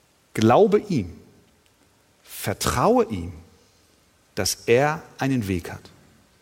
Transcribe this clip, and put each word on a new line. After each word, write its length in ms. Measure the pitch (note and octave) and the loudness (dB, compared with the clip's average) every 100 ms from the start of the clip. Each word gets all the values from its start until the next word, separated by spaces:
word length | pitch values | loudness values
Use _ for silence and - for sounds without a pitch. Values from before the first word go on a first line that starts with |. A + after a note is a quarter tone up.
| _ _ _ | _ _ _
Glaube 460 | - A2 C3+ G#3 G3 | 0 4 6 4 2
ihm. 340 | - D#3 E2+ - - _ _ _ _ _ _ _ _ _ | 0 -4 -6 -10 -20 _ _ _ _ _ _ _ _ _
Vertraue 840 | - - - F#2+ - - E3 B3 - | -20 -10 -6 -4 -4 0 2 2 0
ihm, 220 | G2+ F2 D#2+ - _ _ _ _ _ _ _ _ | -4 -10 -14 -20 _ _ _ _ _ _ _ _
dass 300 | - F#2+ - - | -6 -6 -4 2
er 380 | A#2+ D3 D#3 - - | 2 2 -2 -10 -6
einen 280 | C3+ C3 G2 | -2 -2 -2
Weg 220 | F#2 - | -4 -6
hat. 120 | - - - _ _ _ _ | -14 -18 -20 _ _ _ _